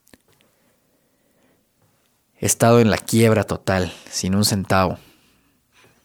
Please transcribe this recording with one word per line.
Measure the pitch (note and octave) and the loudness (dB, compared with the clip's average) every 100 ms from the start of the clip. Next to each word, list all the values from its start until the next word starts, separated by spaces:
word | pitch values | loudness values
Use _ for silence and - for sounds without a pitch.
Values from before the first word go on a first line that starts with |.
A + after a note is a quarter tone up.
| _ _ _ _ _ _ _ _ _ _ _ _ _ _ _ _ _ _ _ _ _ _ _ - | _ _ _ _ _ _ _ _ _ _ _ _ _ _ _ _ _ _ _ _ _ _ _ -8
He | - | -6
estado | - A#2 A#2+ | 0 4 4
en | A2 | 4
la | F2+ | 0
quiebra | - A2+ A2+ G#2+ | -2 2 2 2
total, | G2 F2 - F#2+ F2 - - | -2 -6 -4 -4 -4 -10 -14
sin | - F#2 | -8 -4
un | G2 | -2
centavo. | G#2 G2+ F2+ F#2+ F2+ - - _ _ _ _ _ _ _ _ _ | 0 -2 -2 0 0 -4 -16 _ _ _ _ _ _ _ _ _